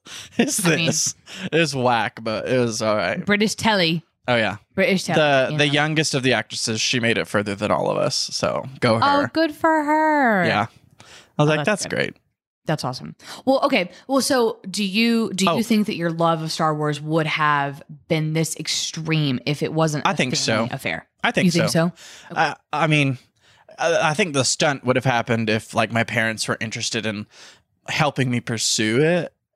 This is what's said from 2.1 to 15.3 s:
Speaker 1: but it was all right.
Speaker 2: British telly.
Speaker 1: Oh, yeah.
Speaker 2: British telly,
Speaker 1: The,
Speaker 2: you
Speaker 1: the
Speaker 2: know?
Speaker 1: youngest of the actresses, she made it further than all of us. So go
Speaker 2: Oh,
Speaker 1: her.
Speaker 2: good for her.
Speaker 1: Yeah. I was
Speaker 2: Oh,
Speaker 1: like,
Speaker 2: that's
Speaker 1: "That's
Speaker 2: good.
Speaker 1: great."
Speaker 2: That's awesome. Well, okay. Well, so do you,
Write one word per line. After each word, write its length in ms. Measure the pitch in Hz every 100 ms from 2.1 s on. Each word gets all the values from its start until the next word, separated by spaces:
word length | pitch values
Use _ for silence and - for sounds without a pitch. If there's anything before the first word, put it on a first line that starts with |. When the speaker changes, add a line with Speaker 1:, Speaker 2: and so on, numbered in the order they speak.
| -
Speaker 1:
but 280 | 113 107 67
it 80 | 127
was 240 | 120 110
all 160 | 110 107
right. 260 | 90 175
Speaker 2:
British 300 | - 202 214
telly. 480 | - 226 202 165 170 - _ -
Speaker 1:
Oh, 80 |
yeah. 220 | 120 104 104 _
Speaker 2:
British 300 | - 180 185
telly, 160 | - 156
Speaker 1:
The, 260 | 147 139 127
Speaker 2:
you 40 | 147
Speaker 1:
the 100 | 147
Speaker 2:
know? 40 |
Speaker 1:
youngest 420 | 147 151 156 151
of 80 | 139
the 100 | 127
actresses, 480 | 113 - - - 110
she 180 | - 127
made 180 | 117 101
it 120 | 82
further 260 | 107 104
than 160 | 98 104
all 180 | 90 92
of 80 | 95
us. 160 | 95
So 500 | - - - - - 131 131
go 140 | 120
Speaker 2:
Oh, 40 | 110 277 285
Speaker 1:
her. 100 | 247
Speaker 2:
good 220 | 320 320
for 280 | 302 330 311
her. 600 | 294 311 311 294 254 202
Speaker 1:
Yeah. 200 | 170 101 107 _ _ -
I 40 |
was 20 | - - - -
Speaker 2:
Oh, 40 |
Speaker 1:
like, 120 | 151 156
Speaker 2:
that's 80 | 147
Speaker 1:
"That's 160 | 190
Speaker 2:
good. 100 | -
Speaker 1:
great." 220 | - - - _ _ _ _
Speaker 2:
That's 180 | - 156
awesome. 320 | 131 131 - - - -
Well, 160 | - 269
okay. 260 | 285 247 180 - -
Well, 100 | 269
so 400 | - 262 226 - 190
do 140 | 196
you, 480 | 202 196 233 226 220